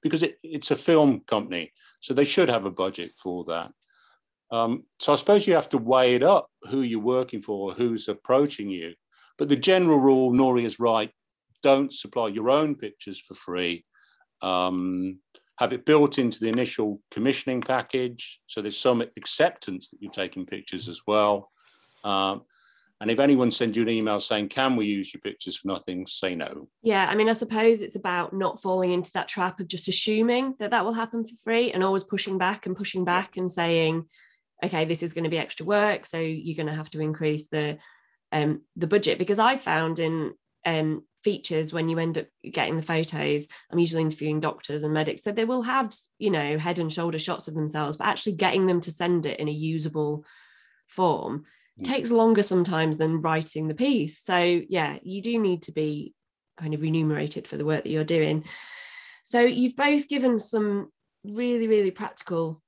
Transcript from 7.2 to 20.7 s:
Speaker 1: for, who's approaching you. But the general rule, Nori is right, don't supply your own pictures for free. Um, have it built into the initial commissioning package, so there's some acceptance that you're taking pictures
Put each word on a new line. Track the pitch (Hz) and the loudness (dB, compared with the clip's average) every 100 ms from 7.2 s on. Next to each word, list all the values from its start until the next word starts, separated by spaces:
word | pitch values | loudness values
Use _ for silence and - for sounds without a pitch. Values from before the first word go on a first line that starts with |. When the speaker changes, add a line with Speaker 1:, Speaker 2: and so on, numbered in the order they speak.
| 127 110 | 0 -6
Speaker 1:
for, | 98 104 98 | -6 -6 -6
who's | 90 120 113 - | -2 0 0 -4
approaching | 104 - 131 143 - 101 | -8 2 4 4 -2 -8
you. | 92 82 85 _ _ _ _ | -6 -8 -14 _ _ _ _
But | 147 | 0
the | 139 | 2
general | 139 185 175 151 | 6 6 6 6
rule, | 135 131 127 | 8 6 6
Nori | 123 131 123 | 6 6 4
is | 117 98 | 0 0
right, | 117 113 107 _ _ _ _ _ | 2 2 0 _ _ _ _ _
don't | 143 135 139 | 4 4 4
supply | - - - 110 | -6 -8 -4 -4
your | 101 110 | -2 2
own | 139 156 | 2 2
pictures | 143 107 - - 95 | -2 -8 -12 -14 -14
for | - | -16
free. | 92 - 90 90 87 _ _ _ _ _ _ | -18 -8 -4 -2 -4 _ _ _ _ _ _
Um, | 92 92 90 92 92 90 92 92 _ _ _ - | -2 0 0 0 -2 -4 -6 -8 _ _ _ -4
have | 123 | -2
it | 123 | -2
built | - 151 147 143 | 4 6 6 4
into | 120 110 | -2 0
the | 113 | -2
initial | 113 123 - 107 104 _ | 0 -2 -2 -4 -4 _
commissioning | - 123 135 - 127 | -2 0 0 -2 -6
package, | - 131 110 131 127 120 - - _ | -2 -2 -2 -4 -4 -6 -16 -16 _
so | - | -8
there's | 104 101 | -6 -2
some | 131 120 117 - | 2 2 0 -8
acceptance | - - 160 - - 92 - | -8 0 0 0 -10 -10 -12
that | - | -18
you're | 101 | -16
taking | - 95 - 90 | -8 -8 -8 -10
pictures | 92 - | -12 -10